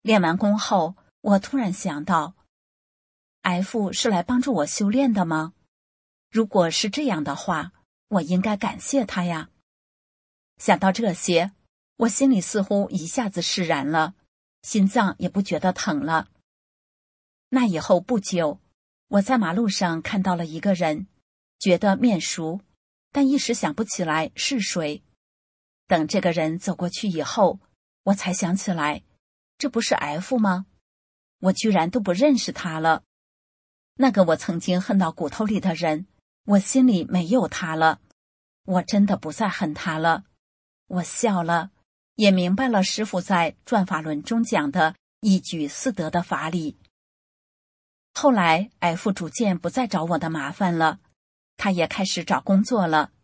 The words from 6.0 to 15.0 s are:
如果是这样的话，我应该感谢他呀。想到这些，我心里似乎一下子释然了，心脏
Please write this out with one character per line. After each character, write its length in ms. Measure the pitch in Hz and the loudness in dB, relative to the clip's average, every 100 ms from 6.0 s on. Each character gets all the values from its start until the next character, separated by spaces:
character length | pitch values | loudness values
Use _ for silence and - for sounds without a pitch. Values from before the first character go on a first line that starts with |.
| _ _ _ | _ _ _
如 160 | 220 220 | -2 2
果 260 | 202 165 | 2 2
是 180 | - 214 | 2 -2
这 140 | 240 285 | -2 -2
样 200 | 165 147 | -2 -4
的 100 | 139 | -6
话， 380 | - 160 170 _ _ _ _ | -4 -4 -6 _ _ _ _
我 140 | 202 | -2
应 180 | 156 180 | 2 0
该 160 | 214 208 | 2 -2
感 240 | 214 - | -4 -6
谢 260 | - 277 214 | -2 -2 -2
他 200 | - 175 | -4 -4
呀。 240 | 160 160 _ _ _ _ _ _ _ _ _ _ _ | -4 -10 _ _ _ _ _ _ _ _ _ _ _
想 220 | - 175 | 0 2
到 140 | 196 | 2
这 200 | 190 226 | 0 -2
些， 380 | 170 - 165 190 _ _ _ _ - | -2 0 0 0 _ _ _ _ -2
我 100 | 233 | -2
心 240 | - 277 | 2 2
里 80 | 220 | 2
似 220 | - 214 | 0 -4
乎 280 | 196 202 202 | 0 0 0
一 160 | 185 160 | -4 -4
下 220 | - 220 | -4 -4
子 140 | 180 | -4
释 240 | - - 165 | -4 -4 -2
然 260 | 151 139 | -2 0
了， 240 | 160 156 - _ _ _ _ | 0 -2 -6 _ _ _ _
心 260 | - 214 196 | -4 2 2
脏 300 | 240 | 4